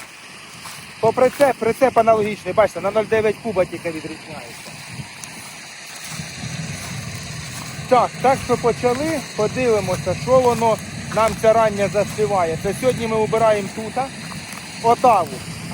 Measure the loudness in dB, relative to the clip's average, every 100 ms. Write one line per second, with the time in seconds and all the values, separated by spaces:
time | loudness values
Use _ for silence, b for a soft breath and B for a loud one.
0 | -16 -18 -20 -20 -20 -18 -16 -16 -16 -2
1 | 0 4 4 6 2 4 0 2 4 6
2 | 6 4 2 -2 -2 2 2 2 -2 0
3 | 0 2 2 0 -2 0 -2 -4 -8 -8
4 | -10 -12 -14 -16 -14 -16 -16 -16 -14 -14
5 | -14 -14 -16 -14 -16 -16 -16 -16 -16 -14
6 | -12 -12 -12 -12 -10 -8 -8 -10 -10 -10
7 | -10 -10 -10 -12 -12 -12 -12 -12 2 4
8 | 4 2 2 2 0 0 0 0 0 0
9 | -2 -4 -6 -2 -2 0 2 2 0 -2
10 | -2 -4 4 4 6 4 2 0 -2 -10
11 | -4 2 2 4 6 6 4 2 0 0
12 | 0 0 0 2 0 0 -2 0 0 0
13 | 0 0 2 4 4 4 0 -6 -6 -4
14 | -4 -6 -12 -12 -12 -12 -12 -2 2 4
15 | 6 6 2 -4 -10 -10 -6